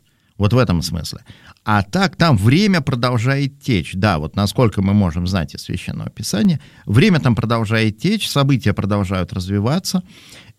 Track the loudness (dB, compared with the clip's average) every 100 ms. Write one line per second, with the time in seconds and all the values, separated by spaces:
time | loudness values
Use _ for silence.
0 | _ _ _ -2 0 2 2 0 -2 -6
1 | -8 -14 -20 -20 -20 -10 0 0 0 -2
2 | -2 2 2 4 4 4 2 0 -2 -2
3 | 0 0 0 -2 -4 -6 -2 -2 -2 -2
4 | 0 0 -2 -2 -2 0 0 2 2 2
5 | 2 0 -2 -4 -4 -10 -10 -10 -8 -10
6 | -10 -10 -6 0 0 0 -6 -14 0 4
7 | 4 4 2 0 0 -2 0 0 0 0
8 | -2 -2 -2 0 2 2 0 -2 -2 -2
9 | -2 -4 -4 -6 -4 -2 0 -2 -2 -4
10 | -4 -14 -20 -20 -20